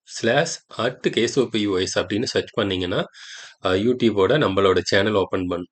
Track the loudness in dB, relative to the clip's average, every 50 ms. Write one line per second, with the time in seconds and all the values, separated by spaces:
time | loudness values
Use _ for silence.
0 | _ -18 -10 -4 0 0 2 2 0 -2 -4 -10 _ _ -8 -4 -4 -4 -4 -4
1 | -4 -2 0 0 0 0 2 0 0 0 0 -2 -2 0 0 -2 -2 -2 -2 -4
2 | -4 -2 -2 -2 -2 -2 -2 -2 -4 -2 -2 -4 -2 -2 -2 -2 -2 -2 -2 -4
3 | -4 -6 -8 -20 -20 -20 -20 -20 -20 -20 -12 _ -2 0 0 2 2 0 0 2
4 | 2 2 4 4 4 4 4 2 2 2 2 2 4 4 4 2 2 2 2 2
5 | 2 2 2 0 0 0 -2 -4 -4 -4 -4 -6 -8 -8